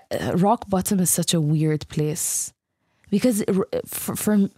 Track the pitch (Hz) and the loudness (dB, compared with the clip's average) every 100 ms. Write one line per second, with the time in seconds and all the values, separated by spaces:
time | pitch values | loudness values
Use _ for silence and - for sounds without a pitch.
0 | - - - 180 202 233 - 190 180 202 | -2 -6 -2 2 2 2 0 -2 0 0
1 | 180 - 170 175 147 156 156 151 - - | 2 0 0 0 2 2 2 0 -4 -4
2 | 151 160 - - - - _ _ _ _ | -2 -2 -4 -4 -6 -12 _ _ _ _
3 | _ 202 254 208 - 185 - - - - | _ 2 2 2 2 0 0 -4 -6 -8
4 | - 180 - 214 196 | -6 -4 2 2 2